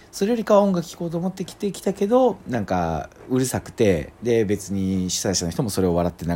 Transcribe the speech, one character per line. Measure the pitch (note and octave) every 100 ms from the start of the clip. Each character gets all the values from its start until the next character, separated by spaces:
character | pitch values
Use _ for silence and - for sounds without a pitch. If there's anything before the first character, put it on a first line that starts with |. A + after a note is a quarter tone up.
| -
そ | -
れ | G3+
よ |
り | A#3
か | G#3+
は | G3+
音 | G3+
楽 | F3
聴 | - -
こ |
う | E3+
と | E3+
思 | F#3
っ |
て | F#3
来 | F3
て、 | - G3+
来 | -
た | G3+
け | F#3+
ど、 | G3+ B3+ B3 G3 -
な | A#2+
ん |
か、 | G2 F#2 E2 D#2 - - -
う | B2+
る |
さ | C3 G2+
く | -
て、 | - G#2 D#2+ - -
で、 | A2+ A2+
別 | G2 G2+ -
に | G2 F#2+ F#2+ F2+
主 | - G#2
催 |
者 | F2+
の | E2+
人 | A2+
も | A2+
そ | -
れ | F#2
を |
笑 | F2 F2
っ |
て | -
流 | E2